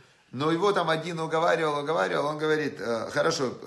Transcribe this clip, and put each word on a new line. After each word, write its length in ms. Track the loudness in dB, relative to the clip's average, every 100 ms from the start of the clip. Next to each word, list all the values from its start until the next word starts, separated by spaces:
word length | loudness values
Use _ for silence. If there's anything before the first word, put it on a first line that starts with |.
| -20 _ _
Но 180 | -4 0
его 220 | 2 2
там 160 | 2 2
один 320 | 0 -2 -6
уговаривал, 600 | -2 2 4 4 2 0
уговаривал. 460 | 0 0 0 0 -2
Он 100 | 0
говорит, 420 | 0 0 0 -4
э, 300 | -4 -2 -2
"Хорошо, 400 | 0 0 2 -2 -4